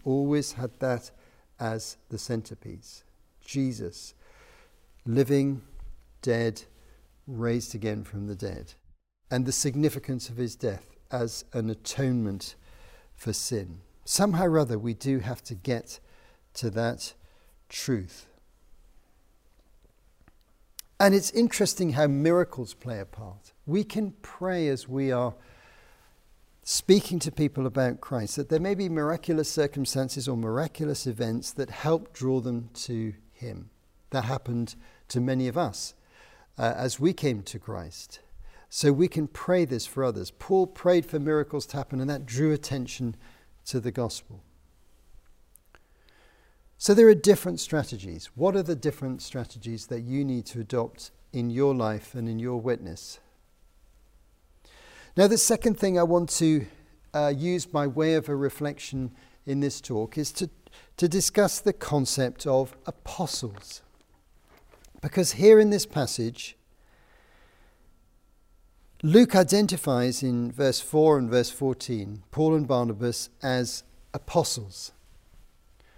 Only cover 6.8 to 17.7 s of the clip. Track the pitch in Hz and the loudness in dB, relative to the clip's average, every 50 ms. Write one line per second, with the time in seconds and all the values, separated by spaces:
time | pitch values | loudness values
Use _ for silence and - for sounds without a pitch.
6.8 | - - - - _ _ _ _ _ 143 127 110 117 117 117 123 113 - - 104 | -20 -20 -20 -20 _ _ _ _ _ -12 -8 -4 -2 -2 -2 -2 -4 -6 -8 -6
7.8 | 107 110 107 104 98 - 104 101 101 104 101 98 104 98 90 - - - - _ | -6 -4 -4 -6 -8 -10 -10 -8 -8 -8 -8 -8 -8 -8 -10 -10 -14 -18 -20 _
8.8 | _ - - _ _ _ _ _ _ _ 127 127 127 131 123 - - 147 120 147 | _ -20 -20 _ _ _ _ _ _ _ -2 -2 0 0 -2 -2 -2 -2 0 2
9.8 | 151 147 - 139 - - 131 120 - - 117 123 123 113 - - - 113 98 95 | 0 0 0 -2 -6 -6 -6 -6 -8 -10 -6 -6 -6 -6 -6 -4 -4 -4 -4 -4
10.8 | - - - - - _ - 123 117 113 - - - - - 120 110 110 107 - | -10 -18 -20 -20 -14 _ -6 -4 -4 -4 -6 -10 -12 -8 -6 -4 -4 -4 -4 -6
11.8 | - - - - 139 127 127 120 110 101 98 98 - - - - - - - - | -8 -8 -4 -2 0 0 0 0 0 -2 -4 -6 -10 -14 -16 -18 -20 -20 -20 -20
12.8 | - - - - - _ - - - 113 101 - - - 123 107 92 90 82 92 | -20 -20 -20 -20 -20 _ -20 -10 -8 -6 -6 -4 -6 -4 -6 -6 -6 -8 -12 -18
13.8 | - - _ - - - - - 196 208 175 165 185 175 160 160 147 120 117 104 | -20 -20 _ -20 -8 -4 0 2 2 2 4 2 2 4 4 4 2 2 0 -2
14.8 | 110 120 113 - - 135 135 127 92 117 123 - - - 120 92 - 139 120 113 | -2 -4 -6 -4 -2 -2 -2 -2 -2 -4 -8 -8 -10 -14 -14 -8 -4 -4 -4 -4
15.8 | - - - - - _ - - _ _ _ _ _ _ _ - 123 113 95 113 | -4 -10 -18 -20 -20 _ -20 -20 _ _ _ _ _ _ _ -6 -6 -4 -2 -2
16.8 | 117 117 120 - - - - - - - _ _ _ - _ _ _ _ | -2 -2 -4 -6 -10 -14 -14 -18 -20 -20 _ _ _ -20 _ _ _ _